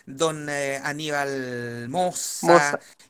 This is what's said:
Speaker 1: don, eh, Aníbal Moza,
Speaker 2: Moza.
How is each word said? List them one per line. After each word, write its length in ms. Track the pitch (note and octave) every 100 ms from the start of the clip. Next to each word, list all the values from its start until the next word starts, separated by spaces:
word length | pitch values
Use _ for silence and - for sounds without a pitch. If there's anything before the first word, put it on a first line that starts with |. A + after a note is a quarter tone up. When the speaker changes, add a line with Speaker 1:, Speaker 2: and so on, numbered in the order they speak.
Speaker 1:
don, 440 | - C3+ D#3+ D#3 D3
eh, 280 | C#3+ C#3 C3+
Aníbal 1040 | D3 D3 D#3 D3 C#3 C3+ B2+ B2 A#2+ A#2+ A#2+
Moza, 580 | D#3+ F3+ - - - E3+
Speaker 2:
Moza. 340 | E3+ C#3+ D3 - - _